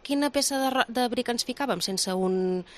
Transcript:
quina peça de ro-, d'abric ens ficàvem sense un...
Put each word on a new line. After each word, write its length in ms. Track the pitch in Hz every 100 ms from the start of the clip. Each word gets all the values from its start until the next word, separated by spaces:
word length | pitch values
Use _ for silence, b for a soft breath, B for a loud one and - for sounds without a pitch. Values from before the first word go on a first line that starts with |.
quina 260 | - 285 285
peça 300 | 285 269 269
de 80 | 269
ro-, 160 | 262 -
d'abric 420 | 240 247 226 247
ens 140 | 240
ficàvem 380 | - 247 277 180
sense 320 | 185 190 -
un... 500 | 185 185 185 185 185 180